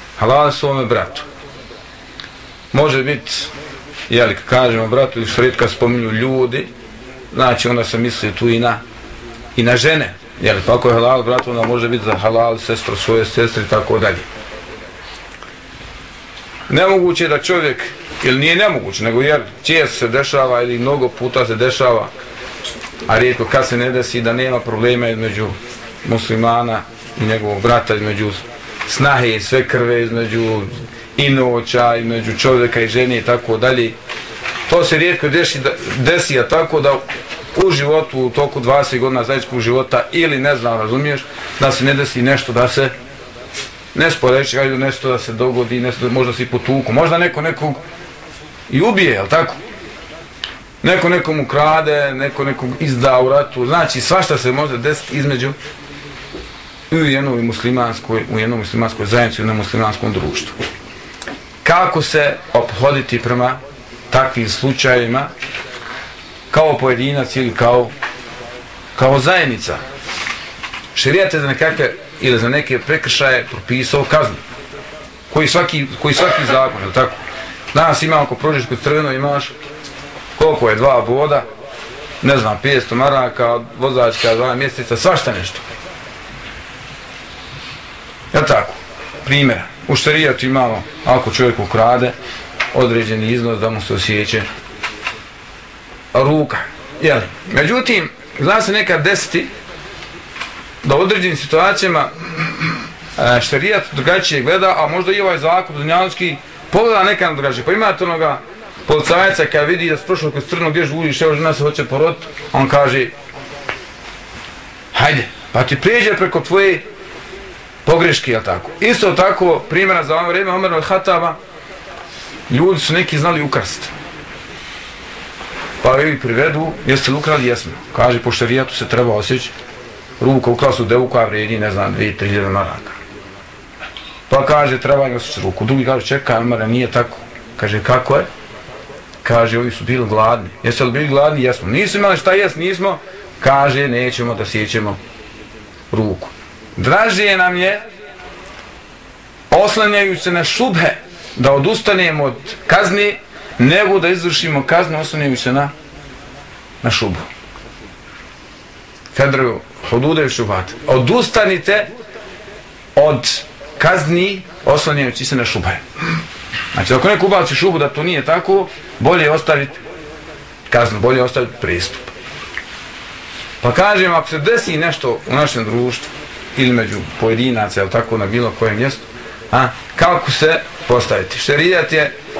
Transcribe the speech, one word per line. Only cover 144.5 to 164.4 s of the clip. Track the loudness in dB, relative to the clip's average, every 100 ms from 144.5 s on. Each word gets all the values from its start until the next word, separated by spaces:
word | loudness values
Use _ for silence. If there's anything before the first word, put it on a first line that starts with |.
| -2 -2 -2 -2 -6 -12 -18 -18 -18 -20 -20 -20 -20 -6
ruku." | -2 0 -2 -8 -16 -18 -20 -12 -4
Draže | 2 4 4 4 2 4
nam | 2 2
je, | 0 0 -6 -18 -20 -18 -18 -18 -18 -18 -20 -20 -20 -20 -20 -20 -20 -16 2
oslanjaju | 4 4 4 4 4 2 0
se | 0
na | 0
šubhe, | 0 0 2 2 0 -2 -10 -18 -10 0
da | 4
odustanemo | 4 4 2 2 2 2 2
od | 0 -2 -10 -6 2
kazne, | 4 4 2 0 -2 -10 -18 -8 2
nego | 4 6 4 4
da | 2
izvršimo | 0 0 0 0 0 2
kaznu | 2 2 -2
oslanjaju | -4 -2 0 0
se | 0
na, | 0 0 -4 -18 -18 -18 -18 -18 -18 -18 -20 -20 -6
na | -2
šubhu. | 0 -2 -4 -8 -16 -18 -18 -18 -18 -20 -20 -20 -20 -20 -20 -20 -20 -20 -20 -20 -20 -6
Fedru | 0 2 2 2 -2 -8 -14 -2
hudude | 2 2 2 2
i |
šubhat. | 0 0 -2 -4 -4 2
Odustanite | 2 4 2 4 2 2 2 2 0 0 -8 -16 -16 -16 -18 -18 -18 -20 -20 0
od | 4 4 4 0 -4 -6 -16 -10 0
kazni | 2 4 2 2 0 -2